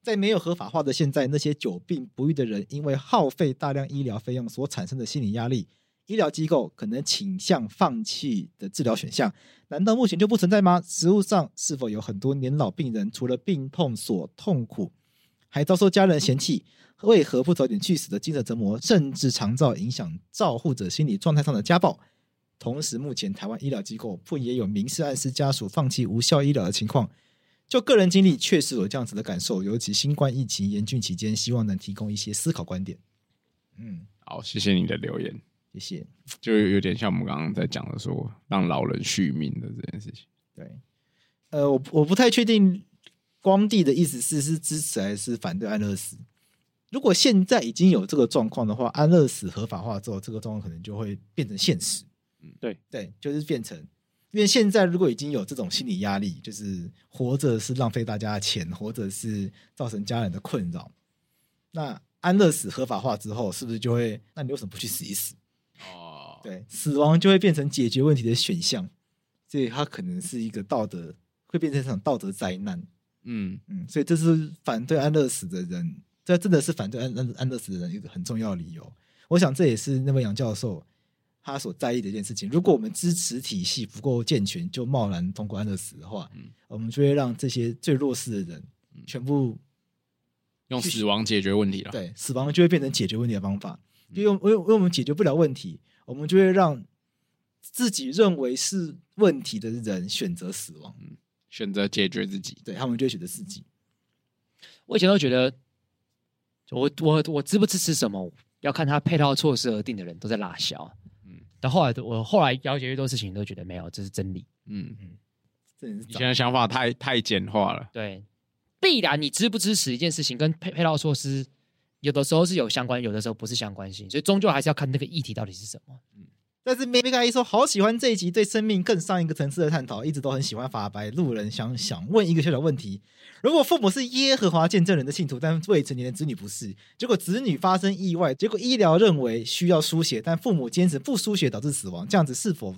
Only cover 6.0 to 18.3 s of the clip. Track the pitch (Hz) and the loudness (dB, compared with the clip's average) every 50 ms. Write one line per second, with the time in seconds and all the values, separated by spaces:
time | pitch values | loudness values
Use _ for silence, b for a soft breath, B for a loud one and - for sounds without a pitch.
6 | _ - 208 220 180 151 - - 160 156 165 139 110 - _ _ - - 113 131 | _ -4 0 2 2 2 2 -2 0 2 2 2 2 0 _ _ -6 -4 -4 -4
7 | 147 - - - 202 196 185 185 - - 185 139 113 104 - - 196 160 123 113 | -2 -2 -4 -2 -2 -6 -6 -6 0 0 0 0 0 -6 -2 0 0 0 0 -4
8 | 110 - - - - 139 113 98 80 - _ _ 101 95 - - 143 117 113 - | -6 -6 -6 -4 -2 -2 -2 -2 -4 -6 _ _ -12 -10 -4 -2 0 0 0 0
9 | - 131 - - 127 - b b b b b b b b 143 151 190 220 220 247 | -2 -6 0 0 0 0 b b b b b b b b -4 0 2 2 4 4
10 | 254 196 - 180 208 208 233 214 - 175 208 208 196 180 180 175 170 - - - | 2 2 4 2 2 4 4 2 4 4 4 6 6 6 6 4 2 -4 -4 0
11 | 156 170 196 208 190 - 220 185 151 - _ - - - 151 131 131 110 104 107 | 4 4 4 4 4 4 2 2 2 0 _ -6 -6 -6 -4 -4 -4 -4 -4 -6
12 | - - 110 98 - 135 139 139 127 127 143 151 135 101 - - 156 127 113 107 | -6 -6 -8 -2 -2 -2 0 0 -2 0 0 2 0 0 0 -2 -4 -2 -2 -2
13 | 101 107 - - 131 123 127 127 _ 202 185 143 131 135 - - 170 135 113 - | -2 -4 -4 -4 -2 -2 -2 -2 _ -2 -2 -2 -2 -6 -2 -2 -2 -2 -2 -6
14 | - - 233 90 - - _ - - 214 180 131 113 - - - 190 170 _ _ | -4 -4 -4 -4 -4 -8 _ -8 -2 0 0 0 -2 -4 -6 -6 -6 -6 _ _
15 | _ _ _ _ _ _ _ _ _ _ - 147 147 - 190 175 202 190 180 202 | _ _ _ _ _ _ _ _ _ _ -2 -2 2 2 4 6 6 6 6 6
16 | 196 190 165 147 - - 127 135 - - 135 - b b b b b b b _ | 6 6 4 4 2 2 0 2 0 0 -2 -2 b b b b b b b _
17 | - 208 233 185 143 - - 127 131 165 175 - 135 127 113 101 - - 180 - | 4 6 6 6 6 4 2 0 4 2 4 2 2 0 2 -2 2 0 0 0
18 | - - - - - - | 0 -6 -8 -6 -4 -4